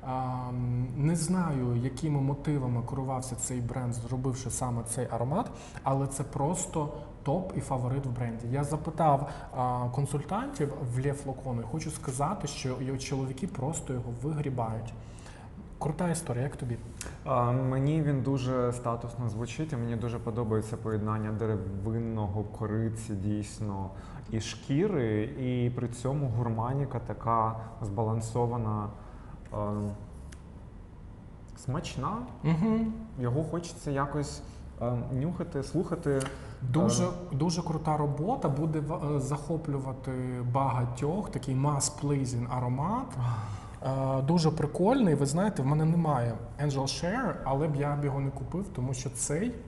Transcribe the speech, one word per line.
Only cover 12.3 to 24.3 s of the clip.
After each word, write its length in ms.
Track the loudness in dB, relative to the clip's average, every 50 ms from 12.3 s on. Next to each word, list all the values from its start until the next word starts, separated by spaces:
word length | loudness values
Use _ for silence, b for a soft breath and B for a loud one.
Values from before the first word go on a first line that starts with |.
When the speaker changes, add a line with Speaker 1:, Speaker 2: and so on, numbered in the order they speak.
| 0 -2 -4 -6
Speaker 1:
що 280 | -6 -4 -4 -4 -2 -2
його 180 | -2 -2 -2 -4
чоловіки 480 | -2 -2 -2 0 0 -2 -2 -4 -4
просто 460 | -4 -2 -2 -2 -2 -2 -4 -4 -4
його 180 | -4 -4 -2 -4 -6 -4
вигрібають. 720 | -2 -2 -2 0 0 -2 0 0 0 -2 -2 -4 -6 -8 -10 B B B B B B B B B B B B -14 -14 -14 -10 -4
Крута 300 | -2 -2 0 0 0 0
історія, 360 | 0 0 -2 -2 0 0 0
як 120 | -2 -2
тобі? 200 | -4 -4 -4 -4 -4 -6 -10 B B B B B B -2
Speaker 2:
А, 260 | 0 2 4 4 4
мені 500 | 4 4 2 2 2 4 4 4 4 4
він 200 | 4 4 4 2
дуже 500 | 2 2 2 2 2 2 2 4 4 2
статусно 560 | 2 0 0 -2 -2 -2 -4 -6 -4 -2 -2 -2
звучить, 440 | 0 -2 -4 -4 -2 -4 -2 -2
і 40 | 0
мені 200 | -2 0 0 0
дуже 220 | 0 0 -2 -2 -2
подобається 580 | -2 -2 -2 0 0 2 2 2 2 0 -4
поєднання 560 | -4 -2 0 0 0 2 2 0 0 0 0
деревинного, 1120 | 0 0 2 2 2 0 0 -2 -4 -2 -2 0 0 0 0 0 0 0 0 0 0 -2 -2 -2 -4 -4
кориці, 540 | -2 0 2 2 2 0 0 -2 -4 -4 -4
дійсно, 760 | -2 0 0 0 0 -2 -4 -6 -6 -4 -4 -2 -2 -4 -6 B B B B B B B -4